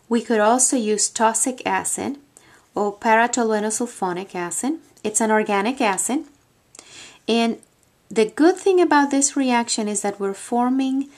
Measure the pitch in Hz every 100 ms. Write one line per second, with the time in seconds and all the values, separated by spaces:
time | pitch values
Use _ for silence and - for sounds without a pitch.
0 | - 233 226 226 208 254 - 262 214 214
1 | - - 226 226 269 247 - 190 - -
2 | 208 277 - _ - - _ - 208 202
3 | 233 220 233 240 226 214 214 - 240 -
4 | 185 175 190 185 175 - 254 320 - _
5 | 214 214 220 214 214 202 208 269 220 185
6 | - 277 - _ _ _ _ - - -
7 | - - - 233 233 - _ _ _ _
8 | - 202 214 - 320 370 392 359 330 294
9 | 269 277 277 277 262 240 233 - 208 202
10 | 202 202 196 196 - 240 247 262 262 269
11 | 277